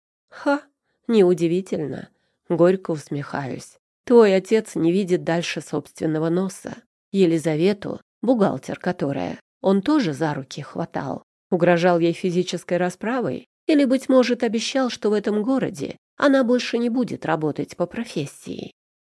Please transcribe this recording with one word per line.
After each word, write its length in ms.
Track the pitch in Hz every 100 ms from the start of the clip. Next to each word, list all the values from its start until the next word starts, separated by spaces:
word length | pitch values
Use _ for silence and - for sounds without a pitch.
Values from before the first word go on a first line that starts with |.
| _ _ _
Ха, 320 | - 294 285 - _ _ _ -
неудивительно. 1000 | 220 180 175 170 180 190 175 139 123 - _ _ _ -
Горько 440 | 170 175 190 -
усмехаюсь. 880 | 156 - 143 143 - 135 - - _ _ _
Твой 300 | - 233 208
отец 400 | 190 190 220 220
не 180 | 165 165
видит 320 | 185 180 180
дальше 360 | 156 170 165 170
собственного 680 | - 151 - - 160 156 165
носа. 480 | 175 190 - - - _ _ _
Елизавету, 880 | 196 175 165 160 151 185 202 - - - _
бухгалтер 560 | 220 247 190 135 - -
которая, 600 | 180 180 143 139 - - _ _
он 220 | 185 196
тоже 300 | 202 302 180
за 220 | 135 156
руки 280 | 143 135 -
хватал. 600 | 139 180 170 - 147 - - _ _
Угрожал 480 | 175 175 175 180 175
ей 140 | 170
физической 640 | 170 180 175 180 175 - 175
расправой? 680 | 180 - 214 262 185 - - _ -
Или, 180 | 294
быть 240 | 269 262 -
может, 340 | 262 240 240
обещал, 480 | 233 220 - 269 254
что 200 | - 214
в 20 |
этом 300 | 214 208 208
городе 540 | 214 269 170 143 - - _ -
она 280 | 285 269
больше 340 | 233 247 - 240
не 100 | 240
будет 380 | 247 226 127 -
работать 500 | 160 156 139 143 -
по 100 | 175
профессии? 840 | - 233 175 143 - - - - - _ _